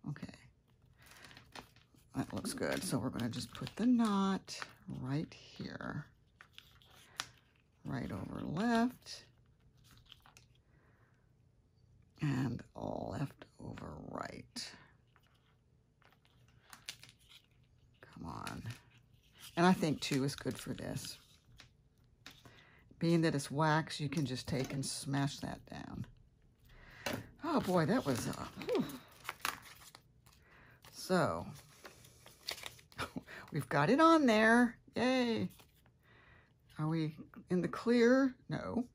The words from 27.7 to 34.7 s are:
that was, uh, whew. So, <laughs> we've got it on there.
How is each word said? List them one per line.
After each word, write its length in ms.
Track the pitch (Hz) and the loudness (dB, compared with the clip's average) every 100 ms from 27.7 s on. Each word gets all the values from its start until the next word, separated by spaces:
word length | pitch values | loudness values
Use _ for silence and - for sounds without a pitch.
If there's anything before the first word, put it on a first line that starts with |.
| 180 156 | 4 4
that 200 | 233 143 | 2 2
was, 220 | 117 - | 0 -2
uh, 180 | - - - - | -6 -10 -10 -2
whew. 180 | 440 - - - - - - - - - - - - _ - - - - - - - - | 0 -2 -6 -18 -14 -14 -6 -6 -6 -18 -20 -20 -20 _ -20 -20 -20 -20 -20 -20 -20 -20
So, 560 | - - 185 127 82 - - - - - - - - - - - - - - - - | -16 0 2 2 0 -6 -14 -20 -20 -20 -20 -20 -20 -20 -12 -12 -10 -14 -18 -20 -10
<laughs> 80 | - - - - - | -8 -8 -14 -18 -8
we've 160 | 151 - | -6 0
got 220 | 147 147 | 2 4
it 100 | 269 | 8
on 260 | 330 330 269 | 8 8 8
there. 500 | 214 220 233 240 | 6 8 8 6